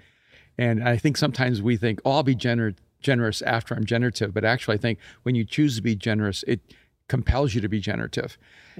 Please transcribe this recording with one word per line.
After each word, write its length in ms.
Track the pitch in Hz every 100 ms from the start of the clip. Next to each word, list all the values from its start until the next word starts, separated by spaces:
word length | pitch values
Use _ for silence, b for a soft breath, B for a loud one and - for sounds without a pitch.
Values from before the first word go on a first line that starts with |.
| b b b b b -
And 240 | 120 113 120
I 80 | 120
think 200 | 156 123
sometimes 440 | 151 123 127 117
we 140 | 104 117
think, 240 | 117 101 135
"Oh, 60 |
I'll 120 | 139
be 120 | 139 120
gener-, 420 | 123 120 113 95 _ _
generous 400 | - 127 113 104
after 340 | - 117 - 113
I'm 80 | 110
generative." 480 | 117 123 104 101
But 120 | 101 107
actually, 300 | 123 - 107
I 20 |
think 220 | 120 104 B B
when 120 | 123 123
you 80 |
choose 320 | 107 - 151 113
to 60 |
be 140 | 107 104
generous, 480 | 117 107 104 92 -
it 140 | - - b b _ -
compels 440 | 127 - 123 143
you 60 | 107
to 60 | 101
be 120 | 107
generative. 560 | 98 95 - - 127 - B B B B